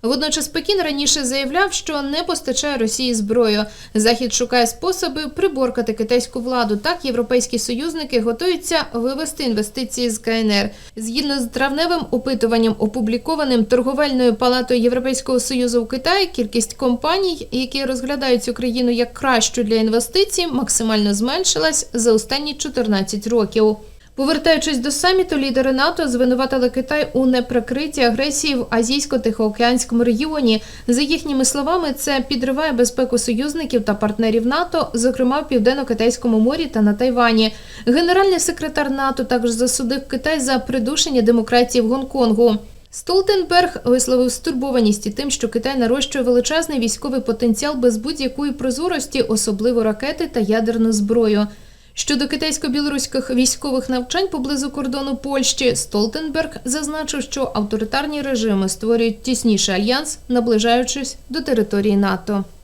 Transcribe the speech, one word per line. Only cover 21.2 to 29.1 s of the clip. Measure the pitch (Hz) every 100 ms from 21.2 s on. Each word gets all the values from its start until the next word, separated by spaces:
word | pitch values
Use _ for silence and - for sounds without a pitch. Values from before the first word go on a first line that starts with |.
| 233 302 381 - 320 302 -
за | 240 233
останні | 220 220 269 294
чотирнадцять | 285 302 254 220 202 196 208 214
років. | 233 208 226 214 214 - - -
Повертаючись | - 277 311 330 311 311 269
до | 254
саміту, | 277 359 381 370 302
лідери | 269 254 262
нато | 262 294 349 302
звинуватили | 240 254 254 262 269 247
Китай | 247 254 302 294
у | 254 262
неприкритій | 254 247 247 226 262 302 294
агресії | 247 214 285 - 311
в | 269
Азійсько-Тихоокеанському | - 226 226 277 277